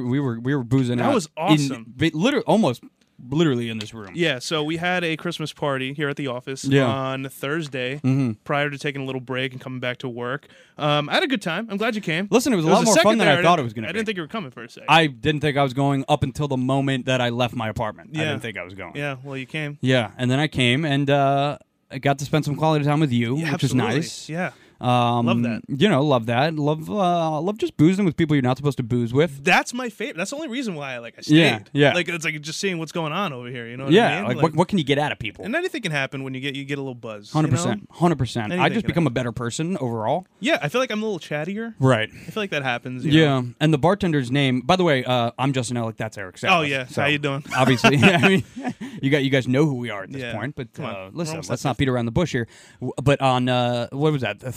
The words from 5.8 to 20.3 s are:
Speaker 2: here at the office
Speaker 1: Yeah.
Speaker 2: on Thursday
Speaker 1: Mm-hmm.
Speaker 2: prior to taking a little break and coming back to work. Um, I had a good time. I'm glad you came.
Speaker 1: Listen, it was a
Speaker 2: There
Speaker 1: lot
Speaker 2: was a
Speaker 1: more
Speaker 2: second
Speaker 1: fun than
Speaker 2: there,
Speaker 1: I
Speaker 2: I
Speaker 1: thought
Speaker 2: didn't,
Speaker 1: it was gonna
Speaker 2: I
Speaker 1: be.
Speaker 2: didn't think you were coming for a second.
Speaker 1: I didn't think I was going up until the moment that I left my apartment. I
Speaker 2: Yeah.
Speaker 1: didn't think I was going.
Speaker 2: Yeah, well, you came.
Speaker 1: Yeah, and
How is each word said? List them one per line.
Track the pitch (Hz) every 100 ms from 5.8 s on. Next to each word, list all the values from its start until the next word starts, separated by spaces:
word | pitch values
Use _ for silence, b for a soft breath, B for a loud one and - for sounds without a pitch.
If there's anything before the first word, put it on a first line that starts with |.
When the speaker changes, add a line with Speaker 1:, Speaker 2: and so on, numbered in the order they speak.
| 131
Speaker 2:
here | 143 143
at | 143
the | 139
office | 123 131 135
Speaker 1:
Yeah. | 135 139 135
Speaker 2:
on | 135 131 131 135
Thursday | - 139 156 151 131 123 147
Speaker 1:
Mm-hmm. | 131 135 127 107
Speaker 2:
prior | - 143 147
to | 139
taking | 147 139
a |
little | 135 131
break | 120 127 131
and | 131
coming | 131 127
back | 123 123
to | 131
work. | 117 120 139 - b b b
Um, | 147 147 147
I |
had | 233
a | 349
good | 254
time. | 180 165 226
I'm | 202
glad | 226
you | 214
came. | 190 160 202
Speaker 1:
Listen, | 220 269
it | 208
was |
a | 160
Speaker 2:
There |
Speaker 1:
lot | 190
Speaker 2:
was | 226
a |
Speaker 1:
more | 214
Speaker 2:
second | 214
Speaker 1:
fun | 226
than | 175
Speaker 2:
there, | 139
Speaker 1:
I |
Speaker 2:
I |
Speaker 1:
thought | 156 175
Speaker 2:
didn't, |
Speaker 1:
it |
was | 120
gonna | 110 110
Speaker 2:
I |
Speaker 1:
be. | 190
Speaker 2:
didn't | 214
think | 185
you |
were | 151
coming | 226 143
for | 120
a | 117
second. | - -
Speaker 1:
I | 156 160
didn't | 120 135 151
think | 151 135
I |
was | 139
going | 123 139 139 135
up | 151
until | 139 139 147
the | 131
moment | 127 135 139 135 127
that | 127
I | 120
left | 120 123
my | 120 110
apartment. | 107 110 101 82
I | 156
Speaker 2:
Yeah. | 156
Speaker 1:
didn't | 135
think | 120 98
I |
was | 87
going. | 95 87 147
Speaker 2:
Yeah, | 143 131
well, | 139 135
you | 127
came. | 156 147 147
Speaker 1:
Yeah, | 127 131 113 -
and | 123